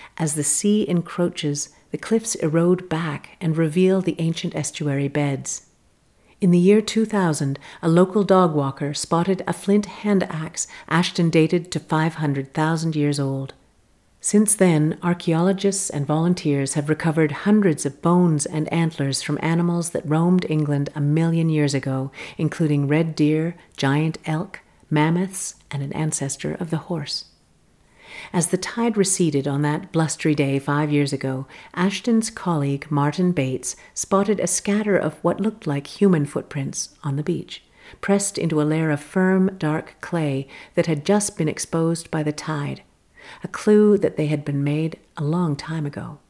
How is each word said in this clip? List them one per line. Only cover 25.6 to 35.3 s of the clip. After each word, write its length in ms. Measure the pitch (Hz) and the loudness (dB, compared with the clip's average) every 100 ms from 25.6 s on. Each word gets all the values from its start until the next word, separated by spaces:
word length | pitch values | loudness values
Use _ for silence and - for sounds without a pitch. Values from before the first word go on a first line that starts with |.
| - | -12
and 140 | 139 | -8
an 80 | 139 | -6
ancestor 640 | - 156 - 139 - 147 | -4 -4 -4 -6 -6 -8
of 160 | 151 165 | -6 -4
the 80 | 160 - | -6 -4
horse. 380 | 170 147 - - _ _ _ _ _ _ _ - - - | -8 -6 -10 -12 _ _ _ _ _ _ _ -20 -20 -6
As 160 | 185 - | -2 0
the 80 | 185 | -2
tide 400 | - - 233 220 | -4 -2 0 2
receded 500 | 190 - 170 143 143 | 0 2 0 0 0
on 160 | 139 | 0
that 280 | 147 156 190 | 0 -2 -4
blustery 440 | 165 156 - 160 147 | -2 -2 0 0 0
day 220 | 139 135 | 0 0
five 320 | 135 143 151 | 0 -2 2
years 220 | 147 143 | 0 0
ago, 340 | 135 135 131 139 - - | -2 -4 -6 -8 -16 -10
Ashton's 560 | - 185 196 - 226 220 | -2 -2 -2 0 0 0
colleague 600 | - 185 160 139 139 - | -4 -2 0 0 -2 -2
Martin 440 | 147 143 151 180 | 0 0 2 0
Bates 420 | 175 131 127 - - - | 0 -2 -4 -6 -12 -12
spotted 460 | - - 196 202 196 | -10 0 2 2 0
a 80 | 175 | -2
scatter 480 | - - 208 214 180 | -2 0 0 2 2
of 260 | 156 - | 0 -2
what 200 | 170 | -2